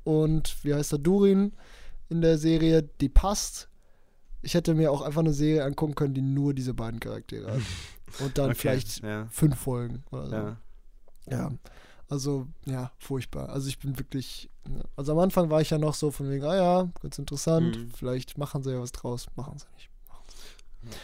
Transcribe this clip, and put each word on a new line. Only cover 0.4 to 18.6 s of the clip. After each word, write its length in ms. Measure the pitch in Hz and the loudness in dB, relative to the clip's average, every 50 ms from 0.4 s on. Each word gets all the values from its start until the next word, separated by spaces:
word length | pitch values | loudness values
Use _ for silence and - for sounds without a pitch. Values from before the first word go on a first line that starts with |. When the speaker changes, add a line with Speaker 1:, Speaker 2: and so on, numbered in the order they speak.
| - - - - - | 4 2 0 0 0
Speaker 1:
wie 100 | 147 143 | 0 0
heißt 200 | 147 147 - - | 0 0 0 -2
er, 60 | 143 | 2
Durin 540 | 139 170 190 202 202 196 196 190 202 202 - - - - - - - - - - - - | 4 4 6 8 8 8 8 6 4 2 -2 -8 -16 -18 -18 -14 -12 -12 -10 -10 -8 -4
in 120 | 165 170 | -2 2
der 160 | 165 165 165 | 4 6 4
Serie, 460 | 151 151 160 165 160 160 160 160 160 151 | 6 4 4 4 6 6 6 6 6 4
die 260 | 151 - - 143 135 | 2 -2 -2 -2 8
passt. 580 | - - - 196 208 - - - - - - - - - _ - - _ - _ _ - - - - - | 8 8 8 8 0 0 -2 -6 -8 -12 -14 -16 -20 -20 _ -20 -20 _ -20 _ _ -20 -16 -12 -12 -8
Ich 120 | - 139 - | -6 0 0
hätte 220 | 170 165 175 160 | 2 4 4 4
mir 160 | 156 160 151 | 6 6 4
auch 100 | 139 143 | 4 2
einfach 200 | - 151 143 165 | 0 -2 0 2
eine 120 | 165 160 147 | 4 4 4
Serie 320 | 139 151 151 156 156 135 | 4 4 4 4 4 2
angucken 300 | 143 143 - 160 147 143 | 0 0 0 0 -2 0
können, 180 | - 151 139 135 | 0 0 0 2
die 80 | 135 | 0
nur 320 | 135 135 135 143 139 143 139 | 0 2 2 2 2 2 2
diese 200 | 131 127 131 120 | 0 -2 -2 -2
beiden 260 | 113 113 113 117 113 | -2 -4 -4 -4 -6
Charaktere 520 | - 113 110 110 - - 113 110 101 101 107 | -6 -8 -8 -10 -10 -10 -10 -10 -6 -4 -2
hat. 80 | 131 | -2
Speaker 2:
<laughs> 580 | 110 95 - - - - - - - - - - | -2 -4 -6 -10 -10 -14 -14 -16 -14 -14 -8 -6
Speaker 1:
Und 180 | 131 139 127 | -6 -2 0
dann 140 | 147 139 135 | 0 2 2
Speaker 2:
Okay, 80 | 135 - | 0 0
Speaker 1:
vielleicht 440 | - 139 131 131 113 104 - - - | 0 0 2 2 0 -4 -6 -8 -6
Speaker 2:
ja. 240 | 107 104 107 110 110 | -6 -6 -6 -6 -8
Speaker 1:
fünf 280 | - - 156 151 135 | 0 2 4 4 4
Folgen 460 | 113 - 135 127 120 120 117 117 120 - - | 2 -2 -4 -4 -4 -4 -6 -8 -10 -10 -10
oder 160 | - 127 143 135 | -10 -10 -8 -6
so. 60 | 123 | -4
Speaker 2:
Ja. 220 | 107 104 104 113 113 - - - - - - - - - - - - - - | -4 -4 -6 -8 -10 -14 -16 -16 -16 -20 -20 -20 -20 -20 -18 -18 -16 -10 -6
Speaker 1:
Ja. 220 | 131 120 123 - 127 123 - - - - - - - - - | -4 -4 -4 -4 -6 -10 -12 -18 -20 -20 -20 -20 -20 -20 -10
Also, 380 | - 147 143 131 143 143 135 127 127 - - - | -8 -6 -4 -2 -2 -2 -2 -4 -8 -12 -12 -8
ja, 260 | 135 131 127 127 131 - - | -6 -6 -6 -6 -8 -12 -16
furchtbar. 500 | - - 139 131 123 - - 143 135 135 | -10 -6 -6 -6 -6 -6 -8 -8 -8 -6
Also 180 | - 139 135 | -6 -4 -4
ich 120 | 135 135 - | -4 -6 -6
bin 180 | - 139 135 | -6 -6 -6
wirklich, 540 | - 127 - - 135 127 - - - - - - - - - | -6 -8 -6 -6 -6 -6 -6 -10 -14 -14 -14 -16 -16 -6 -4
ja. 140 | - - - - - | -4 -2 -2 -4 -6
Also 180 | - 139 143 151 | -4 -2 0 4
am 40 | |
Anfang 320 | 160 180 196 - 190 175 156 | 4 4 4 4 4 4 4
war 100 | 151 156 | 4 4
ich 100 | 156 - | 4 4
ja 80 | 165 151 | 2 2
noch 160 | 156 151 143 | 2 0 0
so 160 | - - 151 | 0 -2 -2
von 180 | 139 - 143 139 | -2 -2 -4 -4
wegen, 160 | 139 139 139 | -2 -2 0
„Ah 100 | 151 180 | 0 2
ja, 340 | 196 180 175 180 185 185 180 - - | 4 4 6 4 4 2 0 -4 -8
ganz 160 | - 143 - | -10 -8 -8
interessant, 580 | - 113 - 143 139 - 165 165 165 165 117 117 113 | -8 -8 -8 -6 -2 2 4 4 4 4 4 0 -2
Speaker 2:
Mhm. 100 | 120 117 | -8 -10
Speaker 1:
vielleicht 480 | 120 - - 123 127 131 - - - | -10 -6 -4 -4 -4 -4 -6 -8 -6
machen 240 | 147 143 - - 143 | -8 -8 -4 -4 -4